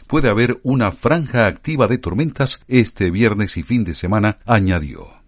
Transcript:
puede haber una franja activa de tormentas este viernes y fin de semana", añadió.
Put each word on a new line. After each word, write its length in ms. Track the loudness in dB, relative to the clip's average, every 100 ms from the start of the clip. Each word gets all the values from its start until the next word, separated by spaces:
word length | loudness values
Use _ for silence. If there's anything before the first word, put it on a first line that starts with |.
| -4
puede 220 | 0 2
haber 320 | 2 0 0
una 280 | -2 0 0
franja 540 | -2 0 0 0 2 2
activa 400 | 0 -4 0 0
de 100 | 0
tormentas 640 | -2 -2 -2 -2 -4 -4 0
este 420 | 2 2 0 -2
viernes 460 | 2 2 0 -4 -6
y 60 |
fin 220 | -2 -2
de 100 | -2
semana", 460 | -4 -2 0 0 -2
añadió. 720 | 0 2 2 0 -4 -10 -18 -20